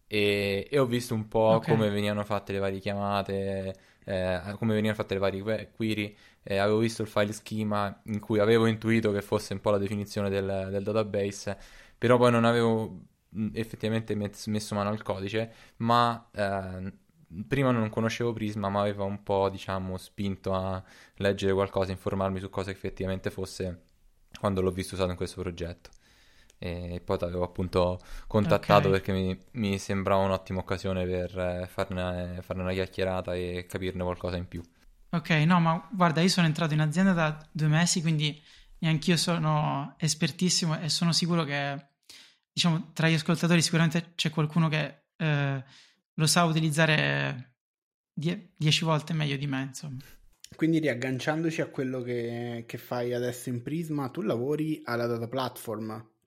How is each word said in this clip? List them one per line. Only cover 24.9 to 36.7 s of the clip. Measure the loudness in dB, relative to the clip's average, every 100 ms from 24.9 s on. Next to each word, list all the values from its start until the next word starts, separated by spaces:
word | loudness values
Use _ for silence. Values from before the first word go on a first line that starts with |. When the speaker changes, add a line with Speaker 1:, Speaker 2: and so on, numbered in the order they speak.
Speaker 1:
usato | -2 -2
in | -2
questo | -6 -6
progetto. | -8 -6 -8 -10 -16 -20 _ _ _ -20 -20 -12
E | -8 -8 -8 -8
poi | -2 -2
t'avevo | 0 -2
appunto | -2 -2 0 2 2 0 -8 -14 -2
contattato | 2 4 2 6 6 6
Speaker 2:
Ok. |
Speaker 1:
perché | 2 2
mi, | 0 0 -4 -8
mi | -4 -2 -2
sembrava | -2 -2 2 4
un'ottima | 4 0 -2 -6
occasione | -4 -4 -2 -2 -2
per, | -2 -4 -4
eh, | -4 -4 -6
farne, | -4 -4 -2 -2 -4 -6 -8
farne | -8 -4
una | -2
chiacchierata | -2 -2 0 -2 0 -2
e | -4 -4 -6 -6
capirne | -6 -4 -2
qualcosa | -4 -2 -4 -4
in | -6
più. | -10 -12 _ -20 _ -6
Speaker 2:
Ok, | -4 0
no, | 2 4 4
ma | 4 0 -2
guarda, | 2 2 4
io | 2
sono | 4 2
entrato | 2 0